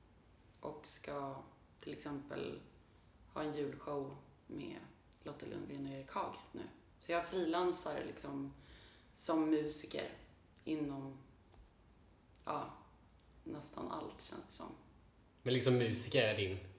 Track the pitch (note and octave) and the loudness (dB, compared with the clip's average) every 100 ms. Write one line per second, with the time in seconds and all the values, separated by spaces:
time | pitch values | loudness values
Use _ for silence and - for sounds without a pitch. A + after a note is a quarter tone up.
0 | - - - - - - D3 D3+ - - | -20 -20 -20 -20 -20 -10 -8 -6 -8 -8
1 | - C#3+ C#3 C3+ - - - - - C#3+ | -6 -4 -4 -6 -10 -18 -20 -12 -8 -6
2 | D3 C#3+ C#3 C#3 C#3 - - - - - | -4 -4 -4 -4 -4 -6 -10 -20 -20 -20
3 | - - - - D3+ C#3+ C#3 - - C#3+ | -20 -20 -8 -2 0 0 -2 -2 -4 -2
4 | C3+ - - - - - - - - - | -2 -6 -16 -20 -10 -6 -6 -8 -12 -18
5 | - - - C#3+ - - - C#3+ C#3 C3+ | -20 -14 -10 -8 -8 -6 -6 -4 -4 -6
6 | C3+ G3+ F3+ - - - - - - - | -4 -2 -2 -6 -10 -10 -10 -12 -20 -10
7 | - E3+ E3+ F#3+ E3 E3+ F3+ - D#3+ C#3 | 0 2 2 2 4 4 4 4 0 -2
8 | - - C#3+ C#3 C#3 - - - - - | -2 -6 -4 -4 -4 -8 -18 -20 -20 -20
9 | - - - D#3+ D#3 D3+ D3+ - - - | -18 -4 2 4 6 6 4 -2 -4 -2
10 | - - - - - - - D#3 C#3+ C#3 | -4 -6 -16 -20 -20 -10 -2 0 0 -2
11 | C3+ C3+ - - - - - - - - | -6 -10 -16 -20 -20 -20 -20 -20 -20 -20
12 | - - - - - D3 - - - - | -20 -20 -20 -10 -4 -2 -4 -10 -18 -20
13 | - - - - - - C#3 - - D#3 | -20 -20 -20 -16 -10 -10 -8 -8 -6 -4
14 | - - - - - - - - - - | -6 -8 -8 -8 -10 -10 -10 -12 -18 -20
15 | - - - - B2 B2+ B2+ B2 A#2 G#2 | -20 -20 -20 -6 2 6 8 8 8 4
16 | - C#3 A2 G#2+ F#2+ F#2+ - | 4 8 8 6 2 0 -6